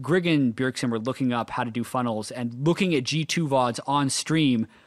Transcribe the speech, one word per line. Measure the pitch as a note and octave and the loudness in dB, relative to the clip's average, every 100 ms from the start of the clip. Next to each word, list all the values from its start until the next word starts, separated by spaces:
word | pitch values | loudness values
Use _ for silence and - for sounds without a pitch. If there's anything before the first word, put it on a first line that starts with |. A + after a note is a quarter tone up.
Grigg | C3+ F#3 E3+ | 0 2 4
and | D3+ B2+ A2 | 4 2 2
Bjergsen | C3 B2+ B2+ | -2 -2 -2
were | A2+ | -2
looking | A#2 C3 B2+ | -2 -2 0
up | A#2+ A2 | 0 -2
how | B2 | -4
to | B2 | -4
do | A#2 | -4
funnels | A#2+ C3 A#2+ G#2+ G#2+ | -4 -2 -2 -2 -6
and | B2 A#2 A#2+ D3+ | -6 -6 -2 0
looking | E3+ F#3+ D3+ | 2 2 2
at | |
G | B2+ D#3 D3+ | 0 -2 -2
two | E3+ D#3 | -2 2
vods | C3+ B2 A#2 - | 2 2 -2 -2
on | C#3+ C3+ | 0 2
stream | - - D#3+ C#3+ A#2+ A2 - | -2 0 2 4 2 -2 -8